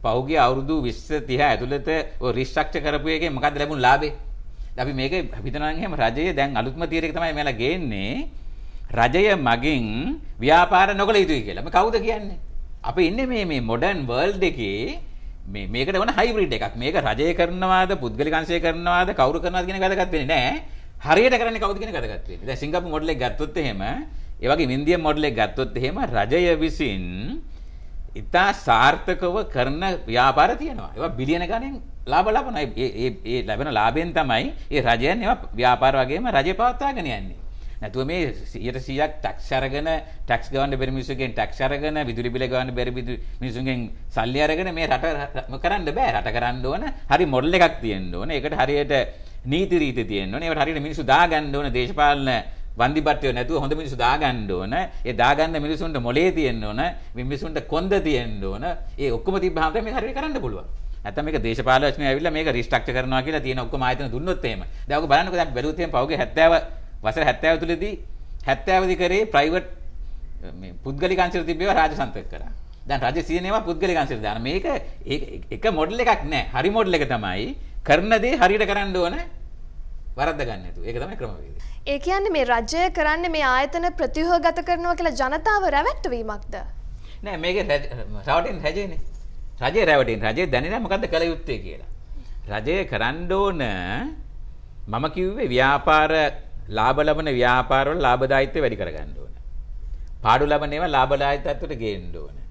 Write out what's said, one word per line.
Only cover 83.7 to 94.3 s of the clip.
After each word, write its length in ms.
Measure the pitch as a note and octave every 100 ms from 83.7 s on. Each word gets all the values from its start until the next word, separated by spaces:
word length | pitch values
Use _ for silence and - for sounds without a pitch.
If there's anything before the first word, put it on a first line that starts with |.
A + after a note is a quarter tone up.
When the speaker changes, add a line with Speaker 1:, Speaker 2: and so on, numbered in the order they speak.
| E4+ F4
Speaker 2:
ප්‍රතිව්‍යුහගත 720 | E4+ C4+ D4+ E4 F4 E4 E4
කරනවා 340 | E4+ F4 F4 F4
කියලා 220 | E4+ A#3+
ජනතාව 500 | C4 D4+ A4 G#4 F#4+
රැවට්ටවීමක්ද? 880 | C#4+ F4+ C#5+ - A#3+ A3 G#3 - G3+ - - - - - -
Speaker 1:
නෑ 180 | G3+ F3+
මේකේ 300 | E3+ F#3+ F#3
රජ-, 240 | C#3+ C3 B2 G#2 G#2
රවටෙන් 360 | G2 D3+ F3 F#3
රජයනේ. 400 | D3+ E3+ G3 E3+ - - - - - -
රජය 260 | B2 F3+
රැවටෙන්. 400 | F#3 D3 A#2+ A2
රජය 240 | A2 A#2 F#3
දන්නේ 240 | B2 D3+
නෑ 100 | A3+
මොකද්ද 240 | G#3+ G3 -
කළ 220 | D#3+ E3+
යුත්තේ 320 | D#3+ - A#2
කියලා. 300 | F#2+ D2 - - - - - - -
රජය 300 | G#2 A2+ F#3
කරන්න 460 | F#3 B2 A2+ D#3 F3
ඕන 320 | F#3+ G3+ F3 B2 F#2+ F2+ A2 B3+ D#4+ -